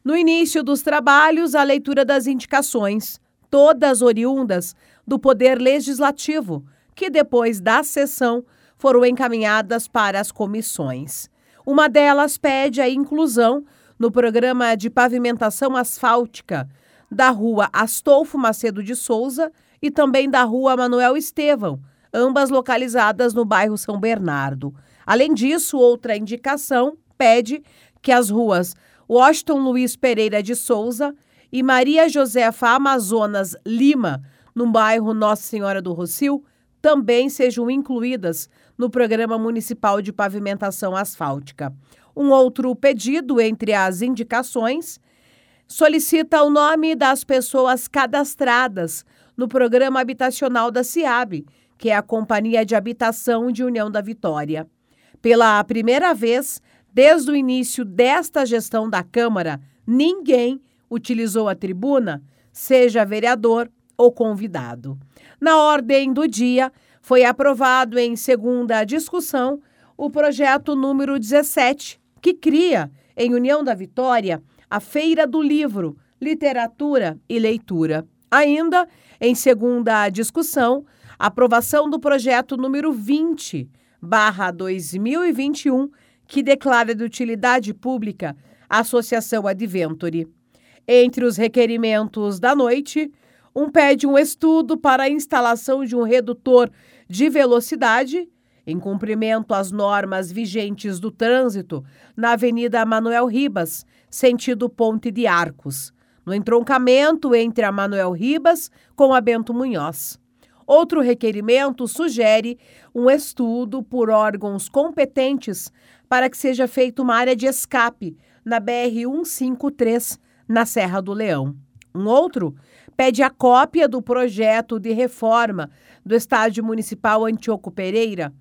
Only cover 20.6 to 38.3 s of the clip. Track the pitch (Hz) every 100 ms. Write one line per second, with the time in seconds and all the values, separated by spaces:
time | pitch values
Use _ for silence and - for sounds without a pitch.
20.6 | 262 254 247 247 247 285 302 - 294 277
21.6 | 196 135 - _ _ 226 254 269 277 262
22.6 | 262 233 247 240 214 208 240 220 220 196
23.6 | 214 214 - 202 220 220 175 143 139 135
24.6 | 139 - _ _ - 226 302 254 254 330
25.6 | - 285 247 240 233 214 208 240 269 285
26.6 | - 254 262 311 _ _ 247 240 220 294
27.6 | _ _ _ _ - 247 214 214 226 180
28.6 | 180 - _ _ - 233 269 311 - 285
29.6 | 262 247 254 - 262 220 214 208 202 240
30.6 | - 214 226 226 285 285 _ _ _ 254
31.6 | 262 254 262 311 330 294 262 233 226 226
32.6 | 240 254 277 262 190 226 208 202 196 -
33.6 | 208 233 277 285 190 135 139 _ _ 233
34.6 | 233 226 214 226 220 220 214 214 - 214
35.6 | 196 196 180 170 175 - 285 285 _ _
36.6 | _ _ 302 285 220 240 269 285 254 233
37.6 | 233 269 277 247 240 254 180